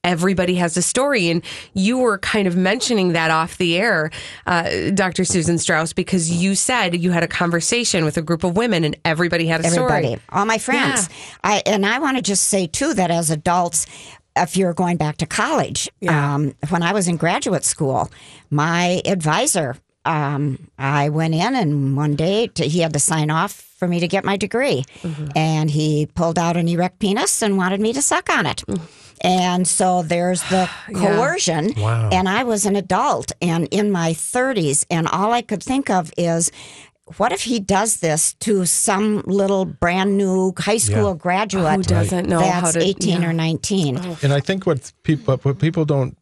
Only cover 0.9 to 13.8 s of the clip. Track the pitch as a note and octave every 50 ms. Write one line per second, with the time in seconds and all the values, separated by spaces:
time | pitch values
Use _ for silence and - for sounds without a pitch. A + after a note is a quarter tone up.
0.9 | - A#3+ C4+ C#4+ C#4+ A3+ F3 E3+ E3 E3+ - - - - - - _ G3 F#3+ G#3+
1.9 | B3 C4 B3+ A#3 G3+ F#3+ - - - G#3+ G3 F#3 E3+ F#3 F#3 F#3 G#3+ B3+ - -
2.9 | G#3 G#3 F#3 F3+ E3 E3 E3 D#3+ D#3+ D#3+ D#3+ E3+ - - F#3 E3+ E3 F3 G#3+ A#3+
3.9 | G3+ D#3+ D3+ D#3+ - - - - - - - - F3 E3+ E3 - - F#2 E2 D3
4.9 | G3 F#3+ F#3+ F#3 - - F#3 - - F3+ D#3+ E3 E3+ D#3+ - - E3+ D#3 E3 D#3+
5.9 | - - F3 - F#3+ F#3 D#3+ E3 E3+ E3+ F3+ F#3+ G3 - - - B3+ A#3+ G#3 F3+
6.9 | E3+ F3 E3+ F3+ F3 E3+ E3+ E3 - - F3+ E3+ E3+ E3+ E3 - A#3+ A#3+ A#3 -
7.9 | - F#3 D#3 D3+ - F3 D#3 D#3 E3+ D#3+ - F3+ E3+ G3+ A#3+ A#3+ G3+ E3 E3 D3
8.9 | D#3 - _ E3+ D#3+ D#3 F3 E3 F3 E3+ E3 D#3+ D#3+ D#3+ D#3+ E3 E3+ E3+ - -
9.9 | - D3 C3+ A#2+ A#2 A2 - - - F#3+ G3+ A3 A3 A3 - B3+ C4 C#4+ C#4 C#4
10.9 | C4+ A#3 F#3+ E3 - - - - - - - G3 G#3 F#3+ - - G#3+ G3 G3 G3+
11.9 | A3+ C4 D#4 C4+ C4 B3+ - F#3+ G3+ F#3 - - - G3 F#3 E3 - - C#4 D#4+
12.9 | C#4+ G#3+ F#3 E3 E3+ E3+ E3+ D3+ E3 D3+ - F#3 F3 F3+ F3 F3 E3+ -